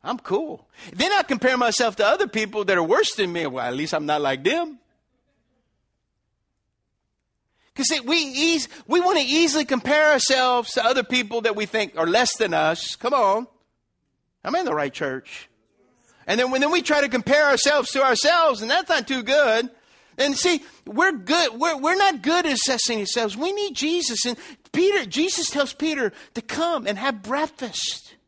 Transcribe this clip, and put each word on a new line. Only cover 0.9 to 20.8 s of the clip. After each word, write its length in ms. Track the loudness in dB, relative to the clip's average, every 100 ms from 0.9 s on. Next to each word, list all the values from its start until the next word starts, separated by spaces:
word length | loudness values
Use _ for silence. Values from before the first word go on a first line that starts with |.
Then 200 | -4 0
I 120 | 0
compare 320 | 0 0 0 2
myself 400 | 0 2 -2 2
to 100 | 2
other 220 | 2 0
people 360 | -2 -4 -4
that 140 | -2 0
are 40 |
worse 300 | 2 2 2 0
than 160 | -4
me. 140 | -2 -4
Well, 180 | -4 -4
at 80 |
least 180 | -4 -4
I'm 140 | -4 0
not 140 | 0
like 240 | 0 0
them. 340 | 0 0 -4 -10 _ _ _ _ _ _ _ _ _ _ _ _ _ _ _ _ _ _ _ _ _ _ _ _ _ _ _ _ _
'Cause 140 | -4 0
see, 120 | 0
we 180 | 0 -2
eas-, 500 | 0 0 0 0 -4 -12 0
we 140 | 2
wanna 240 | 4 2
easily 400 | 2 2 2 2
compare 480 | 0 -2 0 4 4
ourselves 600 | 4 4 2 4 2 0
to 100 | 0
other 180 | 2 2
people 380 | 0 -2 -2 -2
that 160 | -2 -2
we 100 | -2
think 300 | -2 -4 -2
are 100 | 2
less 300 | 2 2 0
than 180 | 0
us. 400 | 2 2 0 -6
Come 200 | -6 0
on. 340 | 2 2 2 -4 _ _ _ _ _ _ _ _ _
I'm 100 | -4
in 100 | -2
the 100 | -2
right 180 | -2 -4
church. 560 | -4 -6 -6 -12 -20 -20 _ _ _ _ _ _ _ -4
And 120 | 0
then 140 | 0
when, 80 | 2
then 100 | 2
we 120 | 2
try 180 | 2 2
to 80 | 2
compare 380 | -2 2 4 4
ourselves 440 | 4 4 2 0
to 100 | 0
ourselves, 600 | 2 4 4 4 4 2
and 80 | 0
that's 180 | -2 2
not 200 | -2 0
too 160 | -4
good. 460 | 2 2 4 2 0 -10 _ _ _ -2
And 180 | -2 2
see, 260 | 0 0 -4 -20